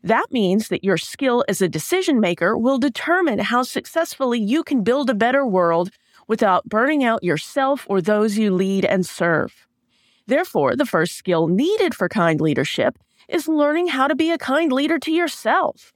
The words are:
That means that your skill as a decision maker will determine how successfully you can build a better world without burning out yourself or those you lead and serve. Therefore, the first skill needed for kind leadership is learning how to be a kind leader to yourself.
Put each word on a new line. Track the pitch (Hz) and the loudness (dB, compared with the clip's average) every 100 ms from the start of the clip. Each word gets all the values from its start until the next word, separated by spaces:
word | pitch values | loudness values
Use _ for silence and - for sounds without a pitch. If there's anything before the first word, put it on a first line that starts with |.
That | 180 226 339 | 0 0 0
means | 262 190 196 214 | 0 2 2 0
that | 180 | -4
your | 190 170 | 0 -2
skill | - - 269 240 - | -2 -4 0 0 0
as | 196 | 0
a | 185 | -2
decision | 151 - 370 370 262 | -2 -4 -2 0 2
maker | 190 170 175 226 | 2 0 0 0
will | 233 269 | 0 2
determine | 269 - - 359 339 208 | 0 -2 -2 0 2 0
how | 202 240 | 0 -2
successfully | 247 - - 330 339 - 262 240 | -2 -6 -6 -4 -4 -4 -2 -2
you | 202 294 | 0 -2
can | - 277 | 0 -2
build | 196 262 262 | 2 0 0
a | 214 | 0
better | 233 269 269 | 2 2 2
world | 185 170 165 180 _ _ _ - | 2 2 2 -2 _ _ _ -6
without | 220 214 180 - | 0 2 2 0
burning | 214 262 302 247 | 0 2 2 2
out | 226 | 0
yourself | 175 156 - 285 269 277 - | 0 -2 -2 -2 0 -2 0
or | 196 | -2
those | 180 214 220 208 | 2 2 2 2
you | 214 | 0
lead | 185 190 196 | 2 0 0
and | 190 190 175 | 2 0 -2
serve. | - 170 160 - _ _ _ _ _ _ _ - | -2 0 0 -2 _ _ _ _ _ _ _ -2
Therefore, | 269 370 208 139 240 | -2 0 0 0 0
the | 277 | 0
first | 165 160 - | 0 -2 -4
skill | - 170 165 | -2 0 2
needed | 180 311 427 370 - | 2 0 0 -2 -2
for | 180 | -4
kind | 220 170 156 | 2 2 2
leadership | 156 143 151 - 117 - _ _ - | 0 0 -2 0 -2 -2 _ _ -6
is | 339 302 | -6 -2
learning | 311 294 311 349 | 0 2 0 -2
how | 269 269 | 0 0
to | 277 | 0
be | 320 | 0
a | 339 | -2
kind | - 277 330 | -2 0 0
leader | 254 294 320 | 0 0 -2
to | 311 | 0
yourself. | 320 339 - 226 320 349 - - | -2 -2 -4 -2 0 0 -6 -20